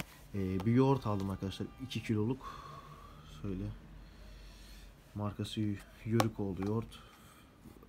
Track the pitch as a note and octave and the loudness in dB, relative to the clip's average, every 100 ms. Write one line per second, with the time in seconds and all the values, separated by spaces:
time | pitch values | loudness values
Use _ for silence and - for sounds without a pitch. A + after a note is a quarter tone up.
0 | - - - G2+ F#2+ F#2+ G#2+ A#2+ C3+ C3 | -10 -14 -6 0 2 4 6 8 8 8
1 | A2 G2+ G2 F#2+ G2 - G#2 - B2 A2+ | 4 2 2 0 -2 -2 -6 -6 -6 -2
2 | - G#2+ A2 C3 - - - - - - | 2 4 4 0 -6 -10 -12 -12 -14 -16
3 | - - - - G2+ F#2+ G2+ - - - | -16 -16 -16 -8 -4 -2 -4 -6 -12 -16
4 | - - - - - - - - - - | -16 -16 -16 -14 -16 -16 -16 -16 -16 -18
5 | - G#2 G#2 - G#2 - G#2+ G2 - - | -10 -2 -2 -2 -2 0 0 0 -6 -8
6 | A2 A2+ A2+ G#2+ G2+ F2+ G2+ A2 A2+ - | 2 4 4 2 -2 0 2 2 -2 -8
7 | - - - - - - - - | -16 -20 -20 -20 -20 -20 -20 -20